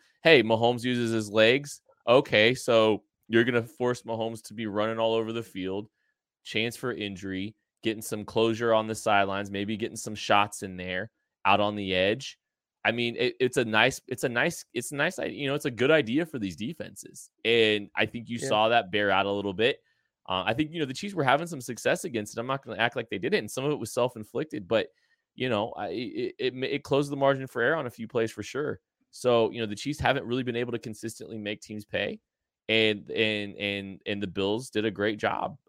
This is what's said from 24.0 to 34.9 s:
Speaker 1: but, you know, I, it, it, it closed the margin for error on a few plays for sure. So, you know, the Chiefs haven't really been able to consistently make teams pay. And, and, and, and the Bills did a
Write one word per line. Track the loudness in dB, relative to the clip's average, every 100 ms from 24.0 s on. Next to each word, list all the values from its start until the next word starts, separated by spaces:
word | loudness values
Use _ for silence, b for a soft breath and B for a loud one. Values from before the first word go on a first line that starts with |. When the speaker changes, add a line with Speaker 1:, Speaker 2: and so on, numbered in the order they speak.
| 0 -2 -10 -8 -6 -8 0
Speaker 1:
but, | 0 0 _ _ _ _ -6
you | -2
know, | -2 -2
I, | -6 -6
it, | -6 -6 -6 -6 -4
it, | -4 -4
it | -4 -4
closed | 0 0 0
the | 2
margin | 2 2 -2
for | -2
error | 0 0
on | -4
a |
few | -8 -4
plays | -2 -2
for | -4
sure. | -8 -6 -4 -6 _ _ _
So, | -2 4 4 4
you | 0
know, | -6
the | -4
Chiefs | -6 0
haven't | 0 0 -2
really | -4
been | -2 -4
able | -4
to | -6
consistently | -8 -10 -10 -10 -12 -8
make | -8 -8
teams | -10 -12 -6
pay. | -4 -4 -6 _ _ _ _ 0
And, | 4 4 2 -4
and, | 0 0 0 -4 -6
and, | -6 -4 -8 -10 -6
and | -4
the | -4
Bills | 0 0 0 -2
did | -2
a | -2